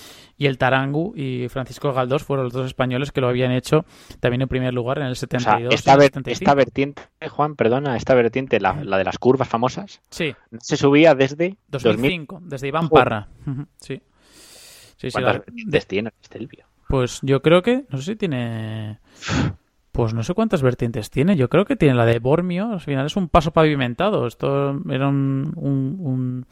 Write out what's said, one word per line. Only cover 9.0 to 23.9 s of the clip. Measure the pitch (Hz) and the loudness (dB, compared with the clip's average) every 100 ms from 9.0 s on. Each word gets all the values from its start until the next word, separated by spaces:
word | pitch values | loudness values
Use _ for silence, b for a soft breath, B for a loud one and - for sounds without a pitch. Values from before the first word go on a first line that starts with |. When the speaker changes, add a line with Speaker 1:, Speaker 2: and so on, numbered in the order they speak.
Speaker 2:
las | 92 - | -2 0
curvas | 120 131 120 | 2 2 0
famosas, | 113 127 165 202 - _ | -2 -2 -4 -14 -20 _
Speaker 1:
Sí. | - 160 - _ | -8 -8 -8 _
Speaker 2:
no | 113 | -14
se | - 151 | -6 0
subía | 143 143 165 | 4 6 6
desde | 131 135 147 175 196 - | 6 2 0 -6 -6 -12
Speaker 1:
Dos | 135 120 | -2 0
mil | 107 | 2
cinco, | 139 175 147 185 | 0 -2 -10 -16
Speaker 2:
dos | |
mil. | 175 | -12
Speaker 1:
desde | 139 139 | -8 -6
Iván | 135 156 | -4 2
Speaker 2:
Joder. | 139 | 4
Speaker 1:
Parra. | 123 110 - - - | 4 0 -8 -12 -10
Ujú, | 135 143 _ | -8 -10 _
sí. | - 131 _ b b b b b b b b b | -14 -14 _ b b b b b b b b b
Sí, | 131 | -6
sí, | |
Speaker 2:
¿Cuántas | 127 127 | -2 0
Speaker 1:
la | - | -2
Speaker 2:
vertientes | - 240 220 | -6 -14 -2
Speaker 1:
de | 104 | -2
Speaker 2:
tiene | - 98 226 | -2 -6 -6
el | _ | _
Estelvio? | _ 107 - - _ _ - | _ -16 -16 -16 _ _ -4
Speaker 1:
Pues | 139 123 - | -2 -2 -4
yo | 131 135 | -2 2
creo | 156 175 | 6 4
que, | 202 254 285 | 4 -2 -4
no | 131 | -10
sé | 151 | -8
si | 220 | -6
tiene, | 185 127 117 113 110 110 107 107 B B B B 151 B _ _ _ | -4 -4 -4 -6 -8 -8 -10 -12 B B B B -2 B _ _ _
pues | - 113 117 | -2 -2 -2
no | |
sé | 110 | -4
cuántas | 180 220 175 | -2 0 2
vertientes | 131 - 120 113 - | 2 0 -4 -4 -6
tiene. | 156 165 180 | 0 2 2
Yo | 123 | 2
creo | 160 208 | 2 2
que | 262 | 2
tiene | 151 | 4
la | 123 117 | 4 4
de | 117 | 2
Bormio, | 123 160 180 175 226 | 2 0 0 -4 -4
al | 190 | -6
final | 151 135 143 | -4 -4 -2
es | 208 | -2
un | 175 | 2
paso | 170 170 | 2 4
pavimentado. | 165 156 143 123 | 2 2 2 -2